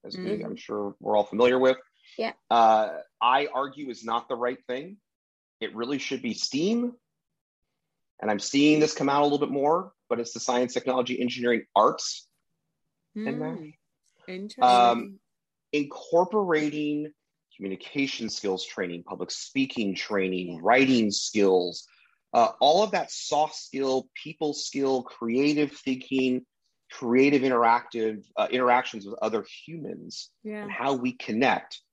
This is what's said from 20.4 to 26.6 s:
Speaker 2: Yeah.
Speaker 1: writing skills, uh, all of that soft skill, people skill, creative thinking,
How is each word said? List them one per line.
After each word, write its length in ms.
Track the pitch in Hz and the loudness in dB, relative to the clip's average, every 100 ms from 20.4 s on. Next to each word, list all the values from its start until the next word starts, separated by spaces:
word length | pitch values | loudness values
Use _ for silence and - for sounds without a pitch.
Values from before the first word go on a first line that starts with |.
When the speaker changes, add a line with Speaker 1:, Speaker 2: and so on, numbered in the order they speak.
| 90 | -6
Speaker 2:
Yeah. 60 | 85 | -2
Speaker 1:
writing 500 | 90 127 135 127 107 | 4 4 6 4 2
skills, 760 | 98 - 107 98 92 90 85 - _ _ _ _ | -2 -2 2 4 4 2 -6 -18 _ _ _ _
uh, 180 | 117 110 - | 2 2 4
all 220 | 135 170 | 4 4
of 80 | 214 | 2
that 200 | 185 151 | 0 -4
soft 440 | - - 151 151 - | -10 -2 0 0 -4
skill, 520 | - 135 135 131 127 | -10 -4 -2 -2 -4
people 400 | - 156 156 151 | -16 -16 -6 -4
skill, 500 | 143 - 139 135 131 | -4 -6 -2 0 0
creative 680 | 120 - 117 123 147 151 147 | -4 -8 -2 2 2 2 -2
thinking, 720 | - - 131 - 135 131 127 - _ | -4 -6 -6 -2 0 0 -2 -6 _